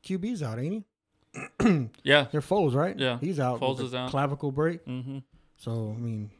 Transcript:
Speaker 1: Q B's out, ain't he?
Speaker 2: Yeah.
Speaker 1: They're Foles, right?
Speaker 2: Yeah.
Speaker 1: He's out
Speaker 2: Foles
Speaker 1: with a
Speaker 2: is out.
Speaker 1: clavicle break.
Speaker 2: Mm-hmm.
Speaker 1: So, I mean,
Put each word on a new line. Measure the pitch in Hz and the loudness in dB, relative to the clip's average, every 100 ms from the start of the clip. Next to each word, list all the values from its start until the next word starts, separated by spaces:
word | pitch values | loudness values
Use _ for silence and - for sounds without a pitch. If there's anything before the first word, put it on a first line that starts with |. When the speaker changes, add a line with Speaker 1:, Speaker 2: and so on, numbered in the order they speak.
Speaker 1:
Q | - 185 | -6 -4
B's | 214 220 | -2 -4
out, | 127 113 | -4 -4
ain't | 147 | -4
he? | 214 - _ _ _ _ - - - 226 160 113 - | -4 -8 _ _ _ _ -14 -8 2 4 4 0 -2
Speaker 2:
Yeah. | 135 143 131 | 4 6 6
Speaker 1:
They're | 151 | 0
Foles, | - 202 156 | 0 2 4
right? | 131 180 - | 2 0 0
Speaker 2:
Yeah. | 131 120 | 0 0
Speaker 1:
He's | 151 151 | -2 0
out | 127 120 | 0 0
Speaker 2:
Foles | 131 127 | 0 0
Speaker 1:
with | |
a | 131 | -2
Speaker 2:
is | 127 | -4
out. | 127 | -2
Speaker 1:
clavicle | 135 143 139 147 | 0 0 -2 -2
break. | 135 160 170 135 | 0 0 -2 -6
Speaker 2:
Mm-hmm. | 127 127 135 - _ _ _ | -8 -8 -10 -12 _ _ _
Speaker 1:
So, | 120 117 107 113 | -6 -4 -4 -4
I | |
mean, | 117 107 107 - | -4 -4 -8 -12